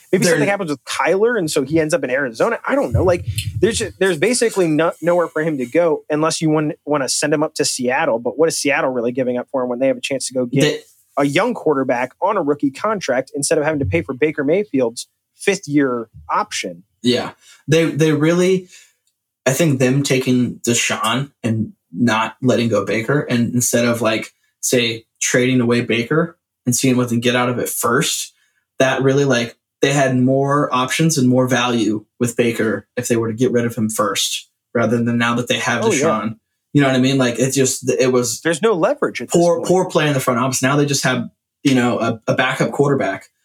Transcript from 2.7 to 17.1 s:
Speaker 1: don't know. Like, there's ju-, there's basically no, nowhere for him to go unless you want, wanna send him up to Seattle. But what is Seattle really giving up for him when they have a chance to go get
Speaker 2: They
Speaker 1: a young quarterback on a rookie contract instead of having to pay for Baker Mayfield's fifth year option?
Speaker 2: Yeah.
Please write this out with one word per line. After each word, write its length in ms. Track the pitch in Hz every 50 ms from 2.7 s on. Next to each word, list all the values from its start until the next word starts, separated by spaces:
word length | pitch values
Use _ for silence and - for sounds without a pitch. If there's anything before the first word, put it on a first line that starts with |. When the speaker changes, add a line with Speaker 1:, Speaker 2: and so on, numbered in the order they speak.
| 254
Speaker 1:
don't 180 | 285 240 131 -
know. 100 | - -
Like, 220 | 185 175 - - - - - - - - -
there's 200 | 175 220 220 -
ju-, 140 | 220 165 - -
there's 200 | 190 196 175 143
basically 500 | 170 220 247 - 240 220 - 196 180 160
no, 240 | 151 147 160 180 - -
nowhere 280 | 156 170 175 175 170 156
for 140 | - 156 156
him 140 | 165 156
to 80 | 131 123
go 400 | 120 131 165 175 165 147 147 - -
unless 320 | 151 151 156 160 160 - 165
you 80 | 156
want, 240 | 156 156 151 147 - - -
wanna 240 | 147 151 147 131 123
send 240 | - - 156 147 156
him 100 | 147 156
up 120 | 156 -
to 100 | - 143
Seattle. 540 | - - - 123 123 127 147 165 147 113 117
But 180 | 117 123 -
what 140 | 143 165 160
is 100 | - -
Seattle 300 | - 139 139 156 160 135
really 220 | 127 123 113 123 123
giving 260 | 135 127 123 123 123
up 100 | 120 _
for 140 | - 131 127
him 80 | 123
when 80 | 123 120
they 80 | 135
have 100 | 135 123
a 60 | 123 -
chance 240 | - 139 127 -
to 80 | - 131
go 100 | 127 127
get 160 | 120 123 139
Speaker 2:
They 220 | 151 147 - - - _ _ _ _ _ -
Speaker 1:
a 80 | 143 143
young 300 | 143 139 180 208 247 214
quarterback 580 | - - 160 143 135 131 131 127 120 127 - _ -
on 160 | 175 196 214
a 60 | 196 156
rookie 280 | 143 147 143 147 139
contract 640 | 131 - - 214 220 190 - - 123 - - - -
instead 220 | 143 139 - 165
of 80 | 156 143
having 140 | 156 156 139
to 80 | 135
pay 160 | - - 170 170
for 100 | - 127
Baker 320 | 120 151 160 151 - 135
Mayfield's 640 | 139 165 202 208 - - 131 123 117 120 - - _ _ _ _ _ _
fifth 320 | - - 202 190 190 - 147
year 420 | 143 147 139 131 123 117 113 - - - - -
option? 540 | 156 185 - - - - - - 87 120 - _ _ _ -
Speaker 2:
Yeah. 300 | 247